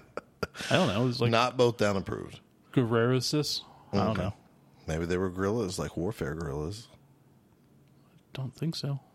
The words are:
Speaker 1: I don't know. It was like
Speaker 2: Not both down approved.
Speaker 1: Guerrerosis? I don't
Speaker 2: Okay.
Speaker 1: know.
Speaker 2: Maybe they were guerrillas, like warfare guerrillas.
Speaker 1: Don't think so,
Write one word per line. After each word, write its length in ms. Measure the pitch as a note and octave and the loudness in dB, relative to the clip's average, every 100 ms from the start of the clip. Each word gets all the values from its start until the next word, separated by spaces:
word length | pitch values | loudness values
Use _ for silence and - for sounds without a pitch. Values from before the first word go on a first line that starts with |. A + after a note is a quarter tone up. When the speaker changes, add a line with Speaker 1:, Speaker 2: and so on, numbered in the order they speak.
| - - - _ - - - | -10 -12 -16 _ -10 -6 0
Speaker 1:
I 60 | C3+ | 2
don't 120 | E3 | 2
know. 120 | G2 | 2
It 20 | B2+ | 0
was 160 | A#2+ | 0
like 100 | A#2+ | 2
Speaker 2:
Not 240 | A2+ B2 C3 | 4 4 4
both 220 | A#2+ A2+ | 4 4
down 180 | G#2 G2 | 2 2
approved. 460 | F2+ A#2 - - - _ _ | -2 -6 -8 -14 -20 _ _
Speaker 1:
Guerrerosis? 880 | - A#2 A#2 A#2+ C3 B2 D3+ C#3+ - - - - | 0 2 4 4 2 2 0 0 -4 -8 -18 -4
I 40 | G2 | 0
don't 100 | G#2 | 2
Speaker 2:
Okay. 120 | G2+ | 0
Speaker 1:
know. 100 | F#2 - - - - - - | -2 -4 -12 -20 -20 -14 -4
Speaker 2:
Maybe 180 | D#2+ E2+ | -2 0
they 100 | F2+ | 0
were 120 | F#2+ | 0
guerrillas, 500 | F2+ G2 A#2 F#2+ F2+ | 0 0 0 -2 -4
like 160 | D2 - | -6 -4
warfare 400 | E2+ - C2+ D#2 | -4 -4 -6 -4
guerrillas. 540 | D#2 C#2+ D#2 G#2+ - - - _ _ _ _ _ _ _ _ _ _ - _ | -6 -4 -6 -8 -14 -20 -20 _ _ _ _ _ _ _ _ _ _ -20 _
Speaker 1:
Don't 200 | - C3 | -8 -8
think 220 | - D#3+ - | -6 -6 -4
so, 240 | C#3+ C#3 - | -4 -6 -8